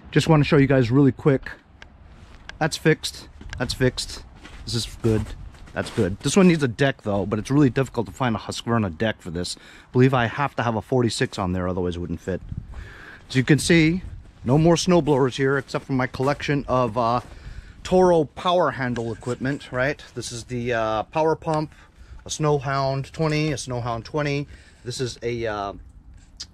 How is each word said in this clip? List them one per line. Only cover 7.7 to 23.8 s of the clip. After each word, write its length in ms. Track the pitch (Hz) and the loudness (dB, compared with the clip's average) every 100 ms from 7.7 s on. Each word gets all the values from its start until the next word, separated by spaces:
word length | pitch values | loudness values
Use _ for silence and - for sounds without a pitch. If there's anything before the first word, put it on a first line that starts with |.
| 127 127 - 98 | 2 -2 -4 -6
to 40 | |
find 240 | - 127 110 | -4 -2 -2
a 40 | |
Husqvarna 580 | - - - 117 101 78 | -6 -8 -2 0 0 -2
deck 240 | 110 - | -2 -2
for 80 | 92 | -6
this. 260 | 82 87 - | -8 -8 -10
I 360 | - - - | -16 -20 -2
believe 220 | 127 131 131 | 4 4 4
I 100 | 113 | 0
have 300 | - 139 - | -2 -4 -2
to 80 | |
have 120 | 117 110 | -2 -2
a 60 | |
forty-six 560 | - 127 117 - 131 - | 0 0 2 0 -4 -2
on 160 | 92 | -2
there, 140 | 92 90 | -2 -2
otherwise 280 | 92 90 87 | -2 -4 -4
it 40 | |
wouldn't 200 | 85 82 | -6 -8
fit. 220 | - 87 - - - - - - - - - | -6 -8 -8 -12 -12 -14 -16 -18 -20 -20 -6
As 60 | 131 | 0
you 80 | |
can 160 | 123 147 | 4 4
see, 420 | - 170 160 180 - - - - | 4 4 4 2 -4 -14 -18 -8
no 140 | - 131 | 0 4
more 180 | 165 165 | 4 4
snow 240 | - 175 | 4 4
blowers 380 | 139 131 135 131 | 4 2 2 0
here 220 | 135 139 | 0 0
except 260 | - 151 - | -2 -8 -4
for 80 | |
my 140 | 135 127 | -2 -2
collection 580 | - 131 147 - 143 117 | -2 -2 -2 -2 -2 0
of, 300 | 127 120 110 | 0 0 0
uh, 240 | 117 120 - - - - - - | 0 0 -4 -12 -16 -16 -18 -16
Toro 400 | - 185 180 170 139 | 0 4 6 4 2
power 460 | - 185 180 156 | -4 0 2 2
handle 420 | 120 127 120 117 | 0 -4 -4 -6
equipment, 580 | 110 - 120 131 143 - | -6 -6 -6 -4 -6 -6
right? 320 | 127 131 147 - 123 | -2 -2 -2 -10 -12
This 160 | 110 | -10
is 140 | 120 110 | -10 -10
the, 280 | 123 120 | -6 -2
uh, 300 | 117 110 110 | -2 0 -2
power 320 | - 160 160 156 | -2 0 0 0
pump, 360 | - 156 151 - - - - - - | -2 -2 -4 -8 -20 -20 -20 -18 -10
a 60 | |
Snowhound 800 | - 151 147 135 139 135 135 135 | -2 0 0 0 -2 -2 -2 -6
twenty, 380 | - 156 151 156 | -2 0 0 0
a 60 | 131 | -4
Snowhound 480 | - 123 | -6 -6